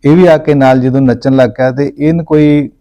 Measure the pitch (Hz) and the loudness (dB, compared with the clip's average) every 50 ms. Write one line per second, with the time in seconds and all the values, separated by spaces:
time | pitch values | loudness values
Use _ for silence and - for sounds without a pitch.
0 | _ 139 151 175 185 175 160 151 151 - 147 143 135 131 131 131 127 131 127 135 | _ 2 2 4 4 4 2 2 0 -2 0 0 2 2 2 0 0 -2 -2 0
1 | 135 127 120 117 - 139 131 131 131 117 107 - 131 131 127 131 143 139 - - | 0 0 -2 -2 -2 -2 0 0 0 -2 -2 -4 -4 -4 -2 -4 -6 -6 -6 -4
2 | 143 151 165 170 160 - 156 151 151 147 147 147 143 117 _ _ | -4 -2 -2 -2 -4 -2 0 0 2 2 0 0 -2 -6 _ _